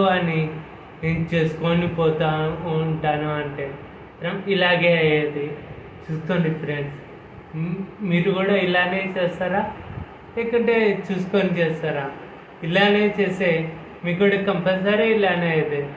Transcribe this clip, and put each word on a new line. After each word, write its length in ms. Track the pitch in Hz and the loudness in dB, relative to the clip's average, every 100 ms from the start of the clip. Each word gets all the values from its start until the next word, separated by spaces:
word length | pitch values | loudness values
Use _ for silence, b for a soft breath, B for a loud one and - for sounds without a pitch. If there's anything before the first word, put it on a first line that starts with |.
| 190 180 | 4 4
అని 260 | 170 160 156 156 156 - - - | 2 0 -2 -4 -12 -16 -18 -6
నేను 200 | 160 165 165 | -2 0 0
చేసుకొని 540 | 165 160 - 170 170 175 165 | 2 0 0 0 2 2 2
పోతా 300 | 160 156 160 156 156 160 175 160 | 2 2 2 2 0 -2 -2 0
ఉంటాను 500 | 160 156 156 151 151 151 | 0 0 0 0 -2 -2
అంటే 260 | 147 143 139 | -4 -6 -8
మాత్రం 680 | 139 - - - - 170 196 196 190 | -10 -14 -18 -20 -10 -6 -4 0 2
ఇలాగే 360 | 180 175 175 165 | 2 4 4 4
అయ్యేది. 440 | 156 151 147 147 147 147 - - - - - | 4 2 0 -2 -6 -8 -12 -16 -16 -14 -8
చూసుకోండి 460 | 156 160 175 160 160 | -6 -2 0 0 -2
ఫ్రెండ్స్, 360 | 147 147 143 147 - - - - - 156 | -4 -6 -6 -10 -16 -18 -20 -20 -12 -8
మ్, 180 | 170 196 190 - 202 | -6 -6 -8 -8 0
మీరు 200 | 170 190 185 | 2 2 2
కూడా 180 | 196 196 180 | 4 4 4
ఇలానే 340 | 180 180 190 190 185 | 2 2 0 -2 0
చేస్తారా 460 | 175 - 180 190 220 - - - - - - - | -2 0 -2 0 -2 -6 -12 -12 -12 -14 -10 -6
లేకుంటే 420 | 233 233 226 226 214 190 - | 0 2 2 4 4 2 -2
చూసుకొని 420 | 185 185 202 185 170 | -4 0 2 2 2
చేస్తారా? 460 | 165 160 160 151 139 - - - - - 165 | 0 0 -2 -2 -4 -8 -14 -18 -20 -10 0
ఇలానే 380 | 185 202 208 208 - | 4 4 4 2 2
చేస్తే 320 | 190 185 180 165 160 - - - 170 | 0 0 2 2 -2 -8 -14 -8 -4
మీకు 140 | 175 | 2
కూడా 160 | 202 196 196 | 4 4 2
కంపల్సరీ 580 | 180 185 185 196 214 226 214 | 0 2 2 2 4 4 4
ఇలానే 320 | 196 175 170 160 | 4 2 2 2
అయ్యేది. 260 | 147 143 143 | 2 0 -4